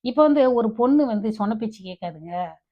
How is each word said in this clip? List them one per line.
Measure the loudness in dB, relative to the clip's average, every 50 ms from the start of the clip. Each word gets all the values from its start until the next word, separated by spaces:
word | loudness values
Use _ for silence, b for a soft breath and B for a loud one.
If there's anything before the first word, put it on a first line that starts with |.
இப்ப | -8 -4 2 2 4
வந்து | 4 6 4 4 4 4
ஒரு | 2 0 0
பொண்ணு | 0 0 2 2 4 2 2
வந்து | 2 -2 -2 -2 -4 -4
சொன்ன | -4 -4 -4 -4
பேச்சு | -4 -6 -8 -10 -12 -16
கேட்காதுங்க, | -16 -14 _ -12 -12 -12 -12 -16 -10 -8 -8 -8 -8 -12 _ _ _